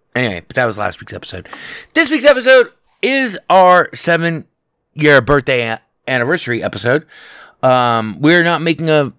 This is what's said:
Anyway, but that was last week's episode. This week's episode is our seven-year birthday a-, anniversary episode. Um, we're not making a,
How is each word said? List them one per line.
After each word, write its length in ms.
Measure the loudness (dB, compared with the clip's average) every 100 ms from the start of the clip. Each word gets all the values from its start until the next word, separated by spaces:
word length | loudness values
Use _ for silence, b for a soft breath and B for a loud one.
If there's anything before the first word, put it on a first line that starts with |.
| _ -6
Anyway, 260 | -6 -6 -8
but 80 | -4
that 80 |
was 140 | -2 -2
last 240 | -8 -8
week's 100 | -16
episode. 380 | -16 -14 -16 -16 B B B B
This 160 | -2 -2
week's 140 | 2
episode 480 | 2 2 4 4 4 _ _ -6
is 360 | -2 -2 -2 -6 2
our 400 | 4 6 4 2
seven-year 1300 | -4 -2 -2 -2 -6 -10 _ _ _ _ -2 4 4
birthday 480 | 4 0 0 -2 -4
a-, 140 | -8 _ _ -6
anniversary 560 | -4 -2 -4 -4 -6
episode. 420 | -6 -6 -2 -2 -4 B B B B B
Um, 600 | 0 2 2 0 -4 -2
we're 240 | 2 2 2
not 160 | -2
making 280 | -2 -4 0
a, 220 | 0 0